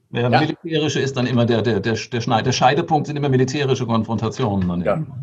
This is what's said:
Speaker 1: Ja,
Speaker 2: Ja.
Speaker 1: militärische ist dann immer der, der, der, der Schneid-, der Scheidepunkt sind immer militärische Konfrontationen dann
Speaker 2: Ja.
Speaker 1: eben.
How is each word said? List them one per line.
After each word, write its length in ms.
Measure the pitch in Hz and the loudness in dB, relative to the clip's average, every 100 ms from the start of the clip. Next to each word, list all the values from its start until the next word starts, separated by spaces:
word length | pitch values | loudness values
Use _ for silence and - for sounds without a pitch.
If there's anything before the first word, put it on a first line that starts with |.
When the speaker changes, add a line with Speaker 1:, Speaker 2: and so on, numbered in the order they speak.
| _ | _
Speaker 1:
Ja, 180 | 120 120 | -2 2
Speaker 2:
Ja. 120 | 139 | 2
Speaker 1:
militärische 600 | 156 156 170 156 151 143 | 2 -4 -4 -2 0 0
ist 160 | 127 131 | -2 -2
dann 100 | 120 | 0
immer 200 | 120 117 | 2 2
der, 160 | 113 | 2
der, 180 | 107 104 | 2 0
der, 140 | 117 | 0
der 260 | 110 - 120 | -2 -4 -4
Schneid-, 240 | 117 113 | 0 0
der 80 | 123 | 0
Scheidepunkt 540 | 120 131 151 170 156 143 | 2 2 2 0 0 0
sind 100 | 147 | -2
immer 120 | 143 | 2
militärische 560 | 131 127 147 135 127 120 | 2 2 0 0 0 0
Konfrontationen 840 | 113 110 113 110 - 120 98 90 | -2 -2 -2 -2 -2 -2 0 0
dann 140 | 87 | 0
Speaker 2:
Ja. 140 | 87 101 | 0 -2
Speaker 1:
eben. 160 | 151 123 | -4 -8